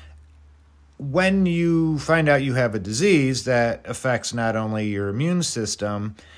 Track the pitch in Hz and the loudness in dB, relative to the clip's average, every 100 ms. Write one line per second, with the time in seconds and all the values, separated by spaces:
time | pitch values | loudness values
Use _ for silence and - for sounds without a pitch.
0 | - - - - - _ _ _ _ _ | -20 -20 -20 -20 -20 _ _ _ _ _
1 | 143 151 185 196 185 170 170 165 160 156 | -4 0 2 4 2 2 2 4 2 0
2 | - 165 151 143 135 127 120 104 92 107 | 0 2 4 2 2 0 0 -2 -4 0
3 | 196 170 131 127 127 123 117 113 - 120 | 4 4 4 0 0 0 0 -2 -8 -6
4 | 131 120 - 120 113 110 110 110 107 101 | -2 -2 -4 -4 -2 -2 -2 -4 -4 -4
5 | 101 107 160 180 160 120 107 - 104 104 | -4 -2 -2 -2 -2 -4 -6 -4 -4 -4
6 | 104 104 - | -6 -10 -20